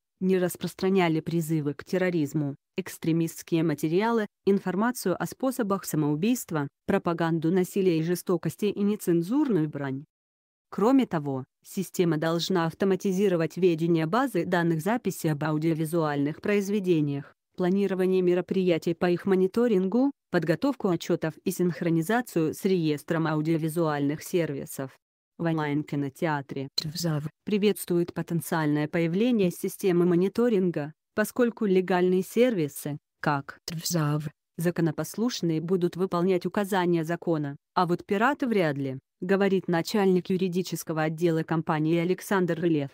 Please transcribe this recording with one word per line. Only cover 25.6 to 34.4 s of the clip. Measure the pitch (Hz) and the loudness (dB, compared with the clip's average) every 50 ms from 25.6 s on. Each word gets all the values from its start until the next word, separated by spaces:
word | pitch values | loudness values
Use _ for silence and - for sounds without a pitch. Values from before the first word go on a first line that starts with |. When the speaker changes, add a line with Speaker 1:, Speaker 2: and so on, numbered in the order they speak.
| 151 147 143 147 147 - 160 143 143 139 - - 175 160 151 143 131 - 139 139 135 135 - | 0 0 -2 -2 -2 -2 -4 -4 -4 -6 -6 -4 -2 -2 -2 -2 -4 -6 -8 -8 -8 -8 -8
Speaker 2:
ТВЗАВ. | - - 156 151 175 170 170 156 147 147 156 - _ _ | -8 -8 -8 -6 -4 -4 -2 -2 -2 -4 -6 -10 _ _
Speaker 1:
приветствует | - 208 202 196 208 190 - - - 180 175 170 - - | -2 0 2 2 2 0 0 -2 -2 0 0 0 -2 -4
потенциальное | - 165 - 170 165 - - 180 165 156 147 147 147 151 151 | -6 -6 -4 -4 -4 -2 -2 -2 0 2 2 2 0 0 0
появление | - 175 170 165 170 196 226 254 247 214 190 175 | 0 0 0 0 0 0 2 2 2 2 2 2
системы | 175 - - - - - - 190 170 175 175 | 0 -2 -6 -6 -4 -2 0 2 4 4 4
мониторинга, | 180 175 170 185 196 - 226 233 247 226 185 196 180 165 160 143 156 - _ _ _ _ | 4 4 4 2 2 2 0 2 2 2 2 2 0 0 -2 -6 -8 -10 _ _ _ _
поскольку | - 214 - - - 247 233 220 - 220 | -4 -4 -2 0 0 0 0 0 0 0
легальные | 202 185 185 185 175 190 180 180 180 185 185 185 | 2 2 2 2 2 2 2 4 4 2 2 0
сервисы, | - - 220 240 254 233 180 151 139 - - - 151 143 151 _ _ _ _ | 0 2 2 4 4 2 0 -2 -4 -4 -8 -8 -8 -8 -8 _ _ _ _
как | - 160 147 139 139 - - - _ | -2 0 0 0 -2 -8 -16 -16 _
Speaker 2:
ТВЗАВ. | - 170 160 - - 175 165 151 147 151 151 147 151 - _ | -10 -10 -8 -4 -2 -2 0 0 0 0 -2 -4 -6 -12 _